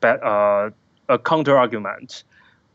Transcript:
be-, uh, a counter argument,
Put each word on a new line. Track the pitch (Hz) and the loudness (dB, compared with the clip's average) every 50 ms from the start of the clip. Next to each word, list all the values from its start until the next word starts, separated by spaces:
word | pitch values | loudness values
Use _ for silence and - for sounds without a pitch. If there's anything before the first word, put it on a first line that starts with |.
be-, | - 117 | 0 0
uh, | 123 - 113 117 104 104 104 104 101 101 104 107 107 _ _ _ _ _ _ - | 0 0 -2 -2 0 2 2 2 2 0 -2 -4 -8 _ _ _ _ _ _ -2
a | 127 117 | -2 -2
counter | - - 165 160 151 143 139 | 0 -2 -2 0 2 2 4
argument, | 135 123 113 117 107 101 98 104 95 - - - - - _ _ _ _ _ _ _ _ _ | 2 2 0 -2 -8 -8 -10 -12 -12 -16 -20 -20 -20 -20 _ _ _ _ _ _ _ _ _